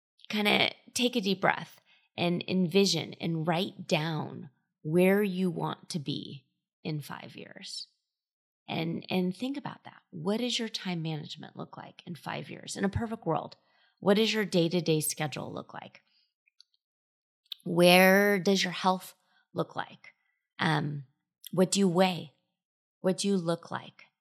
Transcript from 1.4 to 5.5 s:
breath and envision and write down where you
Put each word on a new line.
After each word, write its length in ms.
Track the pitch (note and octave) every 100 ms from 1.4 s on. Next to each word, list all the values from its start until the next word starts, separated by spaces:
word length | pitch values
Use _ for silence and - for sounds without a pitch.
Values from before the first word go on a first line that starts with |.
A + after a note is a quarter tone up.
breath 400 | F3+ - E3 - _ _ _ -
and 280 | F3 F3 -
envision 680 | F#3 F3 F#3 G3 E3 - -
and 260 | - E3 D#3+
write 400 | E3 G#3 - F3+
down 640 | E3 D#3+ D#3 - - - _ _ _
where 400 | D#3 E3+ F#3 G3
you 280 | G#3 F3+ F#3